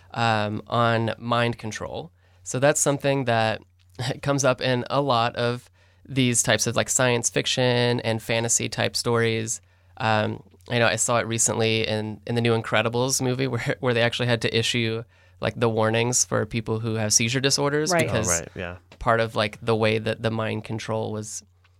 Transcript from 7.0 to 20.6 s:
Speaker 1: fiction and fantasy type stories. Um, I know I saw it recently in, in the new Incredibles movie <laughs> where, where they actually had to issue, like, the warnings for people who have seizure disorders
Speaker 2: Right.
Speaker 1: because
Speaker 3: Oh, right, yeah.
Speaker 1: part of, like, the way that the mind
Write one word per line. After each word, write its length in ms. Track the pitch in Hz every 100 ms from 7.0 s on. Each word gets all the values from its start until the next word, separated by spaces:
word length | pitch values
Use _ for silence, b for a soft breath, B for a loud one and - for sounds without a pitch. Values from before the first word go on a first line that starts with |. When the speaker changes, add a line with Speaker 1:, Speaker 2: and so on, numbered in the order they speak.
| 127 120 -
Speaker 1:
fiction 720 | - 120 - 127 120 120 120
and 200 | 113 110
fantasy 460 | - 113 113 - 117
type 280 | - 110 -
stories. 640 | 123 117 117 113 110 - b b b -
Um, 440 | 110 107 107 110 - - -
I 80 | 120
know 80 | 113
I 100 | 110
saw 220 | - 120
it 80 | 104
recently 600 | 113 - 101 113 110 110
in, 340 | 107 107 104 -
in 80 |
the 60 | 120
new 140 | 117
Incredibles 680 | 113 113 110 113 120 131 127
movie 260 | 127 127 135
<laughs> 80 |
where, 220 | 120 139 -
where 140 | 127
they 80 | 117
actually 260 | 117 - 123
had 140 | 117
to 140 | 117 113
issue, 460 | 113 123 113 113 117 b b b
like, 180 | 110 104
the 100 | 117
warnings 560 | 110 110 113 117 123
for 220 | - 117 107
people 320 | 120 113 110
who 160 | 113
have 180 | 110 107
seizure 280 | - 113 131
disorders 500 | 139 135 143 147 156
Speaker 2:
Right. 160 | 170 156
Speaker 1:
because 220 | 123 90
Speaker 3:
Oh, 120 | 85
right, 80 | -
yeah. 220 | - 87 90 - -
Speaker 1:
part 220 | - 117
of, 140 | 113
like, 240 | 113 107 -
the 140 | 117
way 240 | 110 110 110
that 240 | 110 107
the 80 | 117
mind 340 | 110 110 107